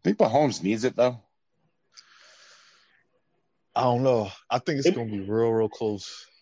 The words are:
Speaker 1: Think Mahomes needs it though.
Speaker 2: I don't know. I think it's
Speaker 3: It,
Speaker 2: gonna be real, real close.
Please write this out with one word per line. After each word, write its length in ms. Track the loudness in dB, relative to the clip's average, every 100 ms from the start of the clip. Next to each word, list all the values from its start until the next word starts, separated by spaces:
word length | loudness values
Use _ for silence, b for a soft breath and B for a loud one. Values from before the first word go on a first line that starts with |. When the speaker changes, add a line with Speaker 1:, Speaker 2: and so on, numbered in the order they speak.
Speaker 1:
Think 140 | -2 2
Mahomes 440 | 2 4 2 0
needs 220 | -2 0
it 120 | 0 2
though. 240 | 0 0 _ _ _ _ _ _ _ b b b b b b b b b b b b _ _ _ _ _ _
Speaker 2:
I 80 | -2
don't 200 | 0 2
know. 280 | 2 2 0 -8 -6
I 80 | -4
think 200 | -2 0
it's 100 | 0
Speaker 3:
It, 60 |
Speaker 2:
gonna 160 | 0 -2
be 100 | -6
real, 300 | -2 0 2
real 180 | 2 0
close. 580 | -2 -6 -6 -10 -18 -20 _